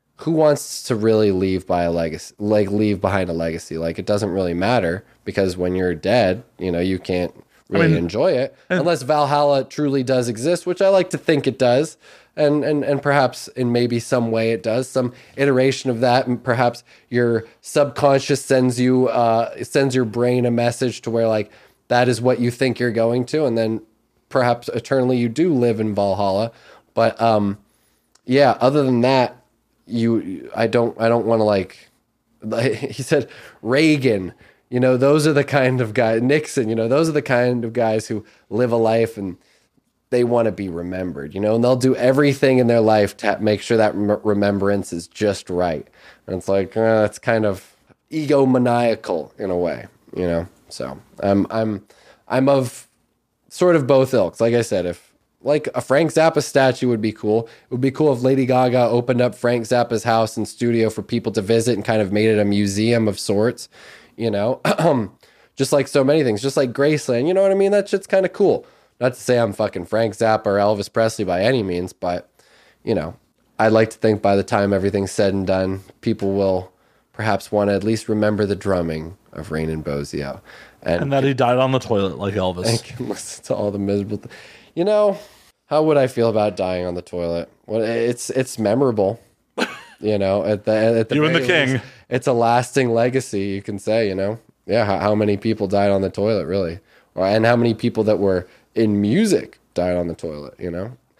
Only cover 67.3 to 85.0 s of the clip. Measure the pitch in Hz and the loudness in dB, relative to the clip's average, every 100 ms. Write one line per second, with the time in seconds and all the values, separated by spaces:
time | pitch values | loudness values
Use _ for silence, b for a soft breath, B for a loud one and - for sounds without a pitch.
67.3 | 190 196 196 196 202 202 196 - 190 185 | 2 2 2 2 2 0 -4 -2 0 0
68.3 | - 190 101 - b b b 123 123 - | 0 2 2 -4 b b b -4 -2 0
69.3 | 123 113 98 104 95 85 107 113 - 113 | 2 2 0 -4 -4 -4 -2 -2 0 0
70.3 | 110 104 101 101 104 101 - 113 - 95 | 2 2 2 2 0 -2 -2 -2 -2 -4
71.3 | 90 107 131 98 87 90 - 90 87 - | 0 0 0 -2 -4 -6 -8 -6 -6 -8
72.3 | _ b b b b - 104 78 - _ | _ b b b b -4 -4 -4 -10 _
73.3 | _ _ - 110 110 110 - 110 107 101 | _ _ 0 2 4 2 0 0 2 2
74.3 | 101 98 107 101 98 98 98 98 - 101 | 0 2 0 2 0 0 -2 -2 0 0
75.3 | 98 95 95 95 95 - _ 120 107 98 | 0 -2 -2 -2 -6 -12 _ -6 -4 -2
76.3 | 98 98 92 92 _ _ _ _ - 110 | 0 0 -2 -4 _ _ _ _ -8 -2
77.3 | 98 - 104 101 98 104 113 - 107 107 | -4 -2 0 0 0 0 -4 -2 0 0
78.3 | 104 101 98 101 90 82 80 78 101 _ | 0 -2 -2 -2 -2 -2 -6 -10 -16 _
79.3 | - 80 78 80 80 73 71 71 76 71 | -16 -8 -6 -4 -6 -6 -8 -8 -8 -10
80.3 | 65 - B B B - 87 143 139 135 | -12 -18 B B B -4 -2 0 0 0
81.3 | 131 120 127 131 131 - 107 98 76 98 | 0 2 2 2 0 0 -2 -2 -4 -4
82.3 | 101 92 90 104 117 - 120 123 107 - | -2 -2 -2 -2 -2 -4 -12 -10 -10 -12
83.3 | - - - 104 101 98 101 101 104 - | -12 -6 -4 -4 -4 -2 -2 -4 -8 -12
84.3 | B B B B - 185 214 | B B B B -4 0 2